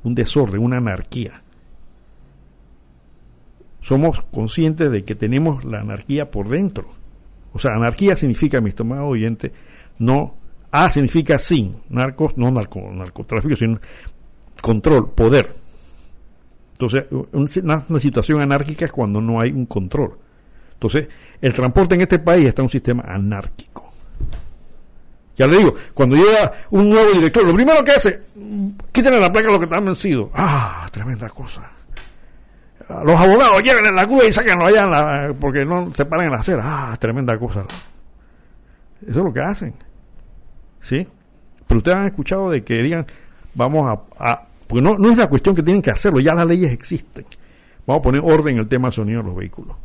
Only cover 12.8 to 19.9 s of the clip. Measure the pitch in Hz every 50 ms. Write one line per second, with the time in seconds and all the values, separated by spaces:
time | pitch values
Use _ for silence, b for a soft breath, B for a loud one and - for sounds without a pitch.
12.8 | 95 98 95 92 92 90 _ - 98 - 117 110 110 156 143 - 117 113 113 107
13.8 | B B B B B B B - - - - - - - - - - 113 113 107
14.8 | - 156 151 127 104 - - - 113 117 135 135 104 - - b b b b b
15.8 | b b b b b b b - - - - - _ - - - - _ _ -
16.8 | 127 120 123 135 127 - - 127 135 - - - 139 - - 185 185 156 156 160
17.8 | 139 - 160 143 123 143 - 120 - - 151 147 143 139 139 135 143 151 156 -
18.8 | - - - 139 117 104 101 104 113 113 117 113 113 127 147 135 123 - - 104
19.8 | 95 92